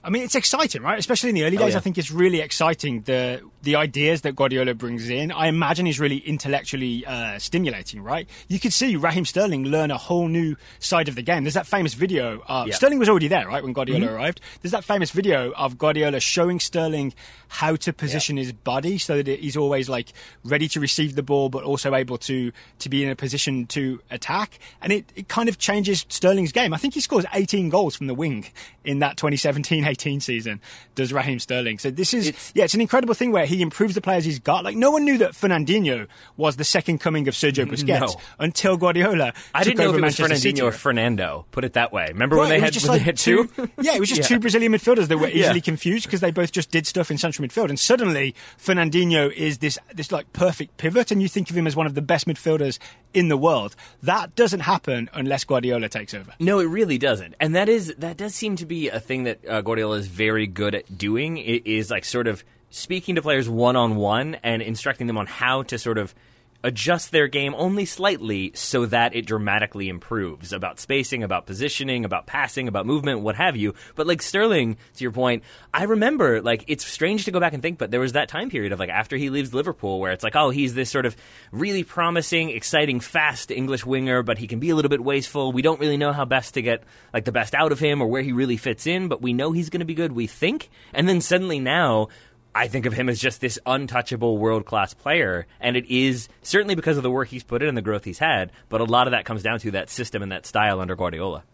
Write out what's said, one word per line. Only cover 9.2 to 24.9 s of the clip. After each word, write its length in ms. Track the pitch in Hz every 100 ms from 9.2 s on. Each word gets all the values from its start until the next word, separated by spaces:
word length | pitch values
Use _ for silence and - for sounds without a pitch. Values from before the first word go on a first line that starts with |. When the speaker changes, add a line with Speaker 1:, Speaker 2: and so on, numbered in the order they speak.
| 160
Speaker 1:
Sterling 380 | 180 202 147 135
learn 240 | 156 151
a 80 | 131
whole 300 | - 175 170
new 300 | 165 165 147 - -
side 300 | - 175 151
of 80 | 123
the 80 |
game. 200 | 120 170
There's 120 | 143 175
that 100 | 170
famous 300 | 202 160 117
video, 480 | 185 170 117 110 -
uh, 180 | 131 113
Speaker 2:
Yeah. 80 | 104
Speaker 1:
Sterling 240 | 269 285
was 100 | 214
already 180 | 202 151
there, 180 | 175 92
right, 160 | 135
when 100 | 139
Guardiola 320 | 127 131 151 233
Speaker 2:
Mm-hmm. 100 | -
Speaker 1:
arrived. 260 | 143 175 - -
There's 120 | 175
that 100 | 208
famous 260 | - 202 165
video 440 | 175 196 147 123
of 260 | - 139 123
Guardiola 400 | 151 151 147 135
showing 400 | - 175 175 180
Sterling 560 | - 170 160 156 143 - - - -
how 280 | - 156 160
to 140 | -
position 460 | 160 147 147 - 139
Speaker 2:
Yeah. 60 |
Speaker 1:
his 100 | 127
body 460 | 113 - 131 156 196
so 240 | - 147
that 160 | 139 139
he's 180 | 147 143
always, 320 | 143 139 131
like, 200 | 127 120 - - -
ready 240 | 117 143 156
to 120 | 160
receive 360 | 139 - 151 135
the 80 |
ball, 260 | 135 143 135
but 140 | 131
also 320 | 143 139 143 135
able 240 | 123 120
to, 320 | - 131 123 - - _
to 120 | 139
be 140 | 139
in 60 | 139
a 60 | 131
position 500 | 139 139 - 131 120
to 340 | - 131 127 _
attack. 480 | 123 - 175 208 - - -
And 100 | 180